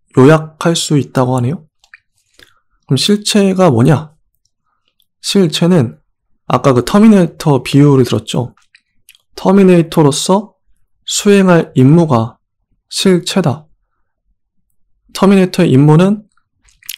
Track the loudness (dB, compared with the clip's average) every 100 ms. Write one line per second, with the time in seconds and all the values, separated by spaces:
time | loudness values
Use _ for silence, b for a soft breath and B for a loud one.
0 | _ 2 4 4 -2 -8 -6 -4 -4 -4
1 | -4 -4 -4 -4 -6 -8 _ _ _ -20
2 | _ _ _ b b b b b -6 -4
3 | -2 -4 -2 -2 -2 0 0 2 0 0
4 | -4 _ _ _ _ _ _ _ _ _
5 | _ _ -4 -2 -2 -2 0 0 -2 -8
6 | _ _ _ _ -6 -2 0 0 0 2
7 | 4 4 0 -4 -2 -2 0 2 2 2
8 | 0 -4 -6 -8 -8 _ _ _ _ _
9 | _ _ _ -8 -2 2 4 2 0 0
10 | 0 0 -4 -4 -4 _ _ _ _ _
11 | -10 -6 0 2 4 2 0 0 2 4
12 | 2 -2 -4 -12 _ _ _ _ _ -4
13 | -2 -2 -2 -4 -4 -6 _ _ _ _
14 | _ _ _ _ _ _ _ _ _ _
15 | _ -2 0 2 0 -2 0 2 2 2
16 | 2 -2 -8 _ _ _ _ _ -20